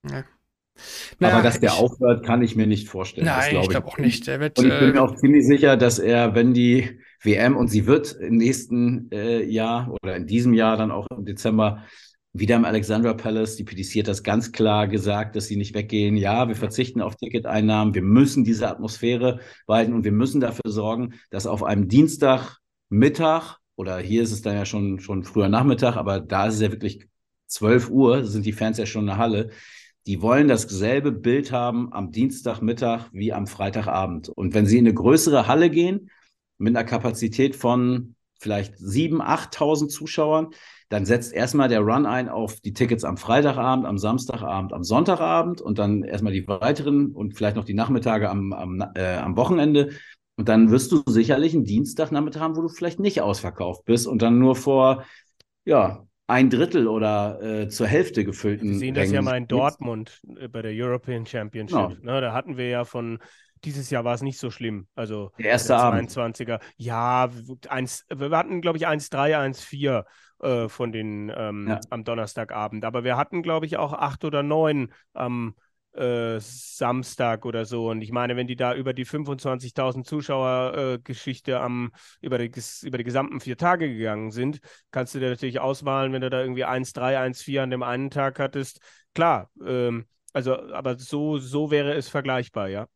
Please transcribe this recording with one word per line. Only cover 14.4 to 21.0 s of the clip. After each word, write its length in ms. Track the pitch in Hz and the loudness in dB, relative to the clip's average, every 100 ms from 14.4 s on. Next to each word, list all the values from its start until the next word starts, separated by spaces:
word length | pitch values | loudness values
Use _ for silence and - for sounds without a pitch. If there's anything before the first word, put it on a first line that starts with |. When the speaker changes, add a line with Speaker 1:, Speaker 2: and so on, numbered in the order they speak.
| 110 | -2
Speaker 2:
klar 360 | - 107 104 104 | 0 2 4 2
gesagt, 480 | 104 95 104 110 107 | 0 -2 -2 -4 -6
dass 100 | 104 | -4
sie 80 | 101 | -4
nicht 180 | 101 | -4
weggehen. 420 | 104 104 107 104 104 | -6 -2 0 2 2
„Ja, 320 | 98 113 123 | 2 0 0
wir 80 | 107 | -2
verzichten 460 | 104 - 120 117 | -4 -2 -2 -2
auf 140 | 87 - | -6 -8
Ticketeinnahmen, 760 | 117 117 - 107 107 107 107 | -6 -6 -2 0 2 2 2
wir 100 | 92 | 0
müssen 420 | 95 117 143 139 | 4 6 6 4
diese 240 | 113 110 110 | 2 2 -2
Atmosphäre 720 | 85 110 - 117 120 127 123 - - - | -4 -8 -4 -2 2 0 -2 -12 -20 0
behalten 260 | 110 113 | 2 4
und 120 | 117 | 2
wir 80 | 104 | 2
müssen 280 | 104 135 143 | 2 2 2
dafür 300 | 120 110 113 | 0 -2 -4
sorgen, 440 | 104 107 117 | -2 -2 -4